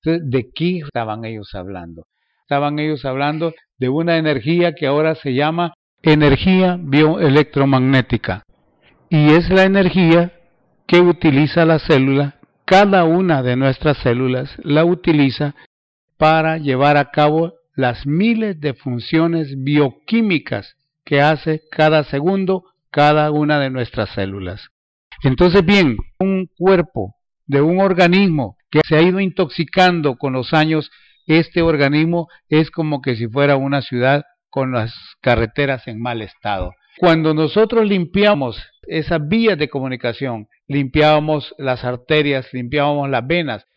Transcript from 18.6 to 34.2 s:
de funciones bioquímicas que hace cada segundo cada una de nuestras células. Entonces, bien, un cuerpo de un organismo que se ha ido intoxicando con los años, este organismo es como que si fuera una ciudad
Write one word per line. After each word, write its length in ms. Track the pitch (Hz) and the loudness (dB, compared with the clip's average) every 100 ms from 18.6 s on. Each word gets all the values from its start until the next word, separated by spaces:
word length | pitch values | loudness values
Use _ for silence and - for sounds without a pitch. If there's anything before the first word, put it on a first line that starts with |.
de 140 | 147 | -8
funciones 800 | 123 131 120 - 160 165 165 143 139 | -8 -8 -8 -2 0 0 -2 -6 -6
bioquímicas 1200 | 135 147 139 - - 226 220 165 - 107 - _ _ _ | -2 0 0 -4 -4 -2 0 -2 -4 -10 -10 _ _ _
que 160 | - 139 | -4 0
hace 420 | 147 156 160 156 _ | 2 0 -4 -6 _
cada 340 | - 156 156 | 0 2 2
segundo 600 | 143 139 160 196 190 185 _ _ _ | -2 -4 -2 -2 -2 -4 _ _ _
cada 400 | - 147 151 151 | 2 2 2 0
una 280 | 151 147 147 | 0 0 0
de 120 | 135 | -2
nuestras 400 | 131 120 - 104 | -4 -6 -6 -6
células. 580 | - 98 98 92 98 - _ _ _ _ - | -6 -8 -8 -10 -12 -18 _ _ _ _ -4
Entonces, 420 | 139 127 175 185 | -2 2 4 4
bien, 320 | 165 202 160 107 - _ | 4 2 2 -2 -10 _
un 300 | 190 190 185 _ | -4 -2 -6 _
cuerpo 580 | 180 185 160 - 98 _ _ _ - | 2 2 0 -6 -10 _ _ _ -2
de 160 | 139 | 0
un 180 | 151 180 | 2 2
organismo 760 | 196 180 175 185 196 156 107 - _ | 0 2 2 4 2 0 -4 -10 _
que 100 | 147 - | -2 2
se 100 | 156 | 4
ha 60 | |
ido 180 | 175 185 | 4 2
intoxicando 960 | 190 - 175 - 156 - 180 175 147 123 | -2 -2 -4 -4 -4 2 2 2 -2 -4
con 160 | 139 | -4
los 220 | 131 120 | -4 -2
años, 360 | 156 156 160 143 _ _ _ - | 0 0 -2 -4 _ _ _ 0
este 360 | 160 160 175 | 0 0 0
organismo 640 | 165 156 139 147 165 170 160 _ _ | 0 2 2 2 0 -2 -6 _ _
es 220 | 151 160 | 0 0
como 300 | - 156 143 | -4 -4 -4
que 160 | 131 113 | -4 -4
si 120 | 117 | -4
fuera 280 | 123 143 139 | -2 0 0
una 260 | 139 139 | 0 -4
ciudad 420 | - 123 127 143 | -4 -2 0 0